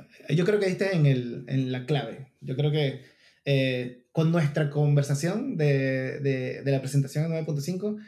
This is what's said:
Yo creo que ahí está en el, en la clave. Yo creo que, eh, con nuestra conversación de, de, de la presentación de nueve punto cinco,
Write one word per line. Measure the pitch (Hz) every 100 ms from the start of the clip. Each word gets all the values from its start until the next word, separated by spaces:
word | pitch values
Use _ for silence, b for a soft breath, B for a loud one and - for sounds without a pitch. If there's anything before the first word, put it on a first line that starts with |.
| - - -
Yo | 156
creo | 175 208
que | 190
ahí |
está | 180 196
en | 180 143
el, | 127 117 135 -
en | 135 131
la | 127 127
clave. | 139 113 104 135 _
Yo | 139
creo | 127 151
que, | 151 135 - B B B B
eh, | 143 135 131 127 123 - _
con | 160 160
nuestra | 170 143 160 147
conversación | 147 147 143 139 143 170 214 269 175
de, | 147 139 135 131 131 -
de, | 139 131 127 -
de | 139
la | 135
presentación | 139 139 135 151
de | 165
nueve | 160 156
punto | 143
cinco, | 143 185 208 214